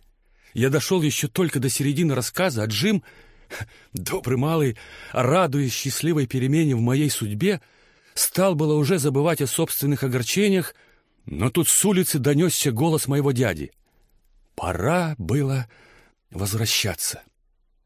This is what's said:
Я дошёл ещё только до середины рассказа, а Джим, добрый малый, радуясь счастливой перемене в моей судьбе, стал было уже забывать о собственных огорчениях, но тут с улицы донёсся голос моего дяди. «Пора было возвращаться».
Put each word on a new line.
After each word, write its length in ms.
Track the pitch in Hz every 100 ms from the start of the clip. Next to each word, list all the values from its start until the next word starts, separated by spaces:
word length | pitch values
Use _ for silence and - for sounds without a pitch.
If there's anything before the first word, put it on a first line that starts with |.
| _ _ _ _ _
Я 160 | - 131
дошёл 320 | 143 - 185
ещё 260 | 151 - 147
только 300 | - 175 135
до 100 | 127
середины 460 | - 139 143 165
рассказа, 480 | 139 113 - 185 120
а 40 | 110
Джим, 360 | 104 190 202 - - - - - - - - -
добрый 460 | - 90 160 120 127
малый, 380 | 147 165 139 110 - - -
радуясь 640 | 127 123 175 170 139 131
счастливой 520 | - 139 - 156 156 127
перемене 500 | 131 127 156 156 120
в 40 |
моей 300 | 117 131 151
судьбе, 500 | - 107 104 190 196 _ _ _ _ _
стал 400 | - - - 190
было 200 | 156 156
уже 240 | 151 143 185
забывать 440 | 143 135 156 160
о 60 | 139
собственных 560 | - - - 139 143
огорчениях, 680 | 135 123 117 190 208 190 156 - _ _ _ _ -
но 240 | 73 120
тут 180 | 175 160
с 160 | -
улицы 360 | 202 190 180 151
донёсся 500 | 131 143 170 - 147
голос 380 | 110 165 160 -
моего 240 | 143 143
дяди. 400 | 123 120 82 69 _ _ _ _ _ _ _ _
«Пора 640 | - 85 85 110 180 165 147
было 480 | 80 147 135 135 120 - - - _ _ _
возвращаться». 920 | 87 98 110 110 - 104 87 - - - _ _ _ _ _